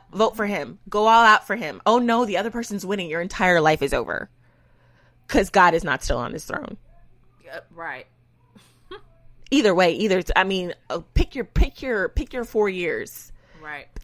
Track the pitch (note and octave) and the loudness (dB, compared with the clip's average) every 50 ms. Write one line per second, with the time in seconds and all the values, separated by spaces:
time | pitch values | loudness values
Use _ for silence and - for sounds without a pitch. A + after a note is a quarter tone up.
0 | - _ - F#3 A3 A3 A3 A3+ G#3+ G3+ G3+ F3 C#3+ A#2 D3+ - _ - - G#3 | -4 _ -2 0 0 0 0 -2 -4 -4 -4 -6 -6 -8 -12 -18 _ -6 -2 0
1 | G#3+ A3 A3+ A#3 A#3 A3 G#3+ G#3 - - G3+ A#3 G3+ D3+ A2+ F#2 - G3+ A3+ B3 | 4 6 6 8 8 8 6 6 4 -2 -6 -6 -6 -8 -10 -4 0 2 2 4
2 | B3 A#3+ A#3 A#3 B3 G#3 G3 E3+ G#3 A3+ A3 A#3+ A#3 - G3+ G3 F#3+ F3+ G3+ G3+ | 4 2 2 0 0 0 -2 -4 -4 -4 -6 -8 -6 -6 -8 -8 -6 -6 -6 -6
3 | F3+ D#3+ D3+ E3 E3+ F#3 - - G#3 F#3 F3+ E3+ D#3 D#3 D#3 D#3 C#3 C#3 C#3 B2+ | -4 -4 -6 -6 -6 -6 -4 0 2 4 4 6 4 4 4 2 0 -2 -2 -2
4 | A#2 - E2 - - - _ _ _ _ _ _ _ _ _ _ _ _ _ _ | -4 -4 -6 -8 -8 -12 _ _ _ _ _ _ _ _ _ _ _ _ _ _
5 | _ _ _ _ _ - - C4+ G3 - - G3+ F3+ F3 E3 E3+ - D#3+ C3 C3+ | _ _ _ _ _ -2 0 0 0 2 4 6 6 6 4 2 0 -2 -4 -4
6 | - - C#3 A#2+ A#2+ - - D#3 - - - - - - - - - _ _ - | -4 -4 -4 -4 -4 -6 -8 -10 -10 -8 -8 -8 -8 -10 -14 -16 -20 _ _ -20
7 | - _ _ _ _ _ _ _ _ - C#3 E3+ - _ E3+ E3 E3 D#3 C3+ B2+ | -20 _ _ _ _ _ _ _ _ -20 -18 -18 -18 _ _ -16 -14 -14 -14 -14
8 | - _ _ _ _ _ _ _ _ _ _ _ _ _ _ _ _ - F4+ G#4 | -16 _ _ _ _ _ _ _ _ _ _ _ _ _ _ _ _ -20 -20 -20
9 | - _ _ _ - - - - - - - C#4+ B3 G#3 F3+ F3 F#3 E3 E3 A#2 | -20 _ _ _ -20 -20 -20 -20 -6 -2 0 2 4 4 4 4 2 2 2 0
10 | G3+ G#3+ F#3 F#3 E3+ - - - F#3 F#3+ G3 F#3 F3+ F3 - - _ - - E3+ | 0 0 0 0 0 0 0 0 0 0 -2 -4 -6 -8 -10 -12 _ -10 -10 -10
11 | E3 _ - - F4 - - C#4 G#3 - - - G#3+ C4 - - - C4 A#3 G3+ | -10 _ 0 0 0 0 -2 -8 -10 -2 0 0 0 0 -2 -6 -6 -4 -4 -2
12 | F#3 D#3+ - - C4 - - B3+ A#3 A#3 - A3+ G#3 G3+ F#3+ F3+ F3 E3 C3 A2 | -4 -4 -4 -6 -8 -6 -6 -8 -8 -4 -2 -2 0 0 -2 -4 -4 -4 -6 -6
13 | - - - - - - - - _ _ - D#3+ D#3 D3+ D3+ C#3+ - - - - | -8 -10 -14 -20 -20 -20 -20 -20 _ _ -20 -20 -18 -16 -16 -16 -16 -18 -18 -16